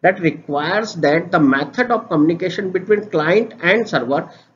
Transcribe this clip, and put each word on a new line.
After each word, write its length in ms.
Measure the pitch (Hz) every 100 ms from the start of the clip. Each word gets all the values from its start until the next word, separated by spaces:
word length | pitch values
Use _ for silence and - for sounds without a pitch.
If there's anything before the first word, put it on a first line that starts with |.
that 180 | 175 196
requires 720 | 165 - - 143 147 202 220 175
that 360 | 151 156 180
the 80 | 175
method 520 | 143 135 143 - 240
of 160 | 226 -
communication 640 | 160 151 170 180 170 196
between 380 | 185 185 208 208
client 420 | 160 151 202 226 -
and 260 | 170 214 220
server 440 | 147 120 143 170 - _